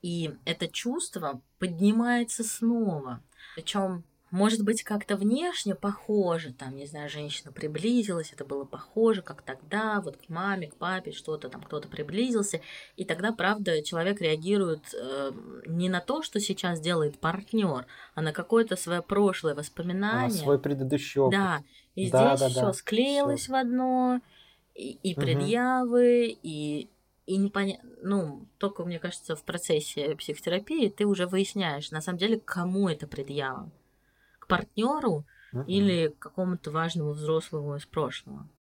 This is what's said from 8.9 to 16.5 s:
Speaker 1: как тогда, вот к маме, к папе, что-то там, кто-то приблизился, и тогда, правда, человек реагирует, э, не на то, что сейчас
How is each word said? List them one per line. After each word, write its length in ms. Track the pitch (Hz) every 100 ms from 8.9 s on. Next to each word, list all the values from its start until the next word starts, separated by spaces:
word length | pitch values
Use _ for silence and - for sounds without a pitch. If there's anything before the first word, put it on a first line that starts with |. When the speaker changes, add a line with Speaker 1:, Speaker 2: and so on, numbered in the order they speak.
| - 226 208
Speaker 1:
как 200 | - -
тогда, 580 | - 123 151 202 220 208
вот 140 | 170 127
к 100 | -
маме, 380 | 165 196 190 156
к 80 | -
папе, 360 | 175 185 180
что-то 360 | - - 156 131
там, 120 | 123
кто-то 260 | - 151 -
приблизился, 720 | - 151 185 254 226 202 - - - - -
и 80 | 185
тогда, 260 | 165 202
правда, 500 | 226 185 214 190 156
человек 380 | 147 170 175 202
реагирует, 720 | 175 156 165 202 185 156 -
э, 380 | - 127 135 139 - - - -
не 220 | 165 180
на 100 | 180
то, 220 | 180 285
что 180 | 311 214
сейчас 400 | 202